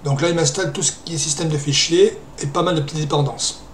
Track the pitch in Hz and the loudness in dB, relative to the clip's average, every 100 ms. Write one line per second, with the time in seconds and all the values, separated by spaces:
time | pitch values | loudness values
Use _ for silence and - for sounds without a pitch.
0 | 147 139 170 165 151 - 175 190 - - | 0 2 2 2 2 0 -2 0 -4 -4
1 | - 160 156 - 160 147 143 139 - 170 | -8 -4 -4 -2 0 0 0 0 2 6
2 | 208 - - - 143 175 175 160 143 156 | 6 4 -16 -8 -4 0 2 0 -2 -4
3 | 147 151 131 - - - - | 0 2 0 -2 -6 -6 -16